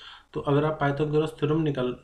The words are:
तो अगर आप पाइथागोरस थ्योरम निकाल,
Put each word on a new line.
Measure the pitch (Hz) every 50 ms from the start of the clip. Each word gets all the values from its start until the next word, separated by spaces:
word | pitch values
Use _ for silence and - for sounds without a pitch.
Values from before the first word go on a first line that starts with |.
| - - - - - _ -
तो | -
अगर | - 147 139 143 151
आप | - - -
पाइथागोरस | 143 143 139 139 156 151 147 151 156 151
थ्योरम | - - 147 143 156 165
निकाल, | 160 151 139 127 123 123 120 -